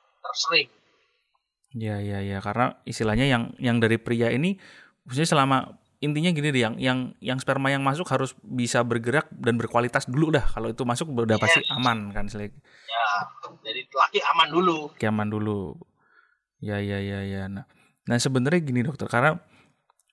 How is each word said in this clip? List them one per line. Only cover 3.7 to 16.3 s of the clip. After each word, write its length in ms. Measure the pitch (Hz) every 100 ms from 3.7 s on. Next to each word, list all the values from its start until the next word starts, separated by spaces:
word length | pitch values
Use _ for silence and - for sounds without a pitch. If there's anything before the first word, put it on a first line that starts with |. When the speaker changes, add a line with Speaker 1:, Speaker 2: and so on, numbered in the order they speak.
| 117
Speaker 2:
dari 240 | 113 113
pria 320 | - 120 117
ini, 240 | 120 170 196 - - - _ -
maksudnya 240 | 127 165
selama, 400 | 156 135 135 - - _ _
intinya 320 | 147 151 175
gini 160 | 165 147
deh, 160 | 135 113
yang, 100 | 110
yang, 320 | 131 127 123 -
yang 160 | - 127
sperma 320 | 131 135 135
yang 160 | 139 139
masuk 240 | 135 -
harus 240 | 131 131 -
bisa 420 | - 127 120 131
bergerak 480 | 120 117 117 131 -
dan 240 | - 120
berkualitas 560 | 117 113 120 120 135 135
dulu 240 | 131 160
dah. 80 | 156
Kalau 300 | - - 113
itu 80 | 113
masuk 320 | 123 120 165
udah 240 | 127 113 110
pasti 240 | - -
Speaker 1:
Yes. 80 | -
Speaker 2:
aman 400 | - 123 113 101
kan, 160 | 101 101
istilahnya. 320 | 104 104 120 _ - -
Speaker 1:
Ya, 160 | 117 113 101 - - - 175
jadi 240 | - - -
laki 340 | - - 202 -
aman 220 | 160 -
dulu. 280 | 160 185 160 147
Speaker 2:
Laki 160 | - 110
aman 240 | 107 104
dulu. 480 | 107 107 104 90 - - _ _ _ _